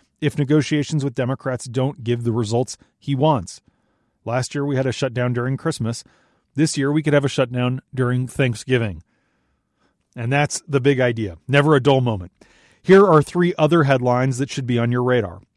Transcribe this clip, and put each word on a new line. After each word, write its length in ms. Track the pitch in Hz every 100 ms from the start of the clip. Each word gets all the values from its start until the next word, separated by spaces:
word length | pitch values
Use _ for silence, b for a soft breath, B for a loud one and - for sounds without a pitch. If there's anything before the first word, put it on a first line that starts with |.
| b -
if 180 | 151 -
negotiations 640 | 131 151 139 151 135 156
with 140 | 135 123
Democrats 480 | 123 139 139 127
don't 400 | - 127 135 -
give 220 | 113 120 117
the 80 |
results 440 | 113 107 117 127 - b b
he 160 | - 135
wants. 460 | 156 135 85 - _ _ _ _ _ _ -
Last 280 | 123 123
year 120 | 147 143
we 100 | 131
had 100 | 131
a 60 |
shutdown 400 | 117 131 120 123
during 240 | 120 123 135
Christmas. 480 | 165 - 113 117 - b b b b -
This 220 | 156 -
year 140 | 139
we 100 | 151
could 120 | 151
have 100 | 143
a 60 | 139
shutdown 520 | - 127 123 123 127 -
during 340 | 127 123 123 127
Thanksgiving. 720 | - 131 113 - 127 113 82 - _ _ _ _ _ _ _ _ _ _
And 160 | - 120
that's 320 | 139 147 - -
the 140 | 139
big 180 | 131 131
idea. 380 | 123 113 104 82 -
Never 260 | 139 143
a 80 | 147
dull 200 | 131 135
moment. 320 | 123 107 87 _ b b b b
Here 260 | - 190 196
are 160 | 156
three 280 | 143 175 175 175
other 280 | 156 170 139
headlines 520 | 135 123 123 131 123
that 140 | 131
should 160 | - 123
be 100 | 120
on 140 | 117
your 100 | 123
radar. 400 | 123 123 98 90 -